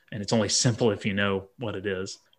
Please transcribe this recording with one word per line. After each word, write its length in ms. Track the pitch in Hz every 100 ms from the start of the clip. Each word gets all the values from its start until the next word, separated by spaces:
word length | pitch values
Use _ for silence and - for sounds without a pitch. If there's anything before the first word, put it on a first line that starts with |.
| -
And 100 | 104
it's 140 | 101
only 160 | 117 101
simple 400 | - 127 110 120
if 160 | 101 110
you 80 |
know 340 | 101 101 98 95 -
what 180 | 113
it 120 | 101 101
is 320 | 92 95 - _